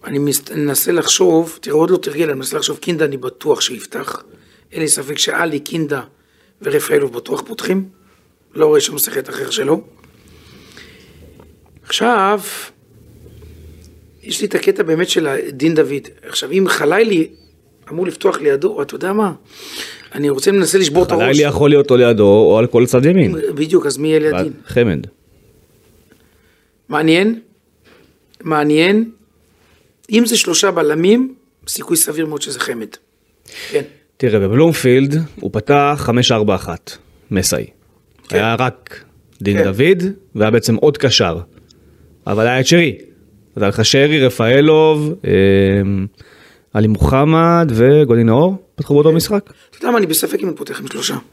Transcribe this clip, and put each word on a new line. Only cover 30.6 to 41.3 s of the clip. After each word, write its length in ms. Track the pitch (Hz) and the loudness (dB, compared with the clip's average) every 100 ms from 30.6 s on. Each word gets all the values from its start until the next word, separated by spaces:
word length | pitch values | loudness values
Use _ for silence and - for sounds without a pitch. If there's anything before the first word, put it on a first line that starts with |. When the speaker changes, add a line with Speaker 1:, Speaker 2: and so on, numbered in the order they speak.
| 202 | 0
Speaker 1:
בלמים, 640 | 175 151 156 180 233 262 - _ _ - | 0 0 0 2 2 2 -8 _ _ -12
סיכוי 300 | - - 165 | -12 -4 -2
סביר 280 | - 156 160 | -2 -4 -6
מאוד 160 | 147 | -6
שזה 180 | - 131 | -8 -8
חמד. 280 | 113 120 107 - _ _ _ _ _ - - | -6 -6 -10 -16 _ _ _ _ _ -20 -6
כן. 100 | 147 - _ _ _ | -6 -6 _ _ _
Speaker 2:
תראה, 220 | 123 107 | 0 2
בבלומפילד 760 | 98 117 165 160 127 127 139 151 160 - | 2 4 4 4 2 4 2 -2 -4 -8
הוא 100 | - | -6
פתח 420 | 143 - 147 143 147 | -6 0 2 2 -2
חמש 340 | - 120 123 | -2 0 2
ארבע 240 | 117 104 92 | 0 0 -2
אחת, 360 | - 82 - - _ _ _ | -4 -12 -14 -20 _ _ _
מסאי. 340 | 98 95 71 - _ _ _ _ _ _ | -2 -2 -4 -6 _ _ _ _ _ _
Speaker 1:
כן. 80 | - | -2
Speaker 2:
היה 180 | 110 117 | 0 0
רק 440 | 127 - - - - _ _ _ | -2 -4 -20 -20 -20 _ _ _
דין 160 | 98 101 | -2 0
Speaker 1:
כן. 60 | |
Speaker 2:
דוד, 400 | 98 95 151 190 180 196 _ - | 0 2 2 2 0 -8 _ -2
והיה 160 | 107 | 2
בעצם 240 | 113 113 113 | 2 0 2
עוד 220 | 151 143 | 2 2
קשר. 420 | 131 - 98 | 0 0 0